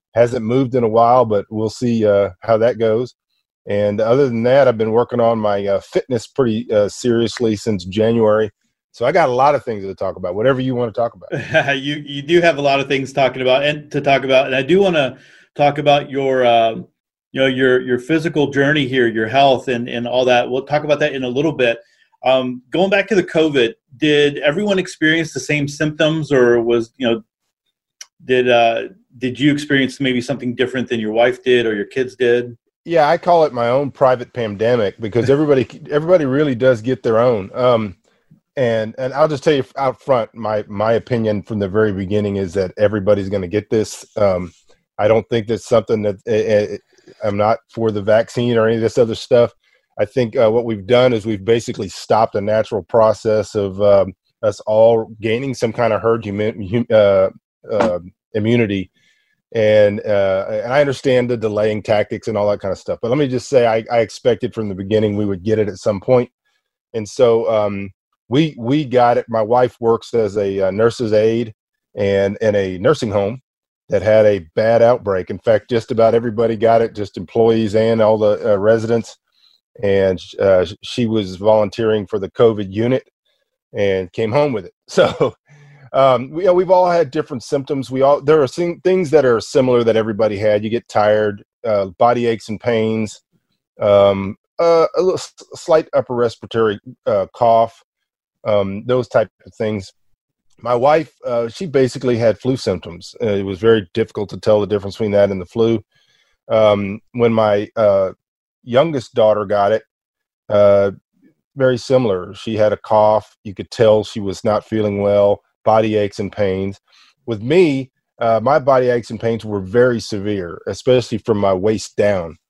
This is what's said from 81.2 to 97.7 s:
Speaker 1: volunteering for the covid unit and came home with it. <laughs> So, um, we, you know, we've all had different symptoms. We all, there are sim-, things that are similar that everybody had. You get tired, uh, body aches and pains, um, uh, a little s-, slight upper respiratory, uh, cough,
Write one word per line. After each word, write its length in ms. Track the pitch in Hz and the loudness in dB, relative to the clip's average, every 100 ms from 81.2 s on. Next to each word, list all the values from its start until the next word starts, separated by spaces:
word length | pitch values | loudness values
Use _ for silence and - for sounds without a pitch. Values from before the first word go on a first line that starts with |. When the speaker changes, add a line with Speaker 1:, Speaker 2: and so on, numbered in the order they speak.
| 95 92 | -4 -4
Speaker 1:
volunteering 720 | 104 110 104 - 113 110 98 | 2 2 0 -2 -2 -2 -4
for 100 | 107 | -6
the 120 | 95 | -4
covid 400 | - 117 107 98 | 2 2 2 -6
unit 360 | 98 120 127 - _ _ _ _ _ _ | -4 -2 -2 -6 _ _ _ _ _ _
and 380 | 117 101 95 90 | -4 -2 -2 -4
came 180 | - 110 | -6 -2
home 220 | 135 147 | 0 0
with 120 | 113 87 | -2 -10
it. 80 | _ | _
<laughs> 80 | - | -4
So, 480 | - - - 135 - _ _ - _ 135 | 0 2 2 -4 -4 _ _ -20 _ -6
um, 400 | 139 135 123 131 | 2 4 2 -2
we, 100 | 156 | -2
you 60 | 190 | 2
know, 60 | |
we've 180 | 180 180 | 2 4
all 180 | 185 180 | 4 4
had 220 | 170 147 | 2 0
different 320 | 156 147 131 | -4 -6 -8
symptoms. 480 | - 147 131 143 120 | -4 -4 -4 -6 -4
We 100 | 131 | 0
all, 180 | 135 143 | 2 2
there 220 | 139 156 | 2 2
are 60 | 135 | 2
sim-, 340 | - 175 170 | -2 -4 -2
things 280 | 180 190 160 | 0 0 2
that 140 | 151 131 | 4 4
are 140 | 113 | 2
similar 440 | - 143 127 123 | 0 0 2 2
that 120 | 113 110 | 2 2
everybody 420 | 110 104 110 98 | 0 0 -2 0
had. 260 | 107 104 | 0 0
You 60 | 107 | 0
get 160 | 113 - | -6 -4
tired, 560 | 113 104 107 107 101 _ _ | 0 2 2 0 -4 _ _
uh, 240 | 113 104 98 87 | -4 -2 -2 0
body 260 | 120 120 120 | 2 2 0
aches 240 | 113 - | -4 -6
and 100 | 104 | -8
pains, 640 | 123 113 110 110 110 - _ _ _ _ _ - | -2 -2 0 -2 -6 -10 _ _ _ _ _ -4
um, 560 | 110 101 101 98 98 - _ - | 2 4 4 2 -4 -10 _ -2
uh, 280 | 170 165 160 - | 2 2 2 0
a 60 | |
little 140 | 185 156 | -2 -2
s-, 180 | - - - | -6 -20 -20
slight 360 | - - 160 160 | -10 0 0 0
upper 220 | 143 - 123 | -2 -2 -2
respiratory, 640 | 120 - 107 113 110 104 127 120 - | -2 -4 -6 0 0 -2 -10 -10 -2
uh, 220 | 104 95 - | -2 -2 0
cough, 480 | 117 113 113 | 4 4 2